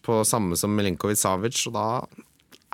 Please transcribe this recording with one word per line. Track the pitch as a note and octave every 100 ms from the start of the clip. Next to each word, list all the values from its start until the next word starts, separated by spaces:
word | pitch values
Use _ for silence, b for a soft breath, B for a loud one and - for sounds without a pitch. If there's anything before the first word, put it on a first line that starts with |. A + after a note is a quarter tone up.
| -
på | A2+ A2
samme | A#2+ F#2+ E2+
som | G#2 G#2
Milinkovic | G2+ E2+ G2+ G#2
Savic, | G2+ F#2 A2+ - A#2+
og |
da, | A2 A2 B2 - - - _ _ - -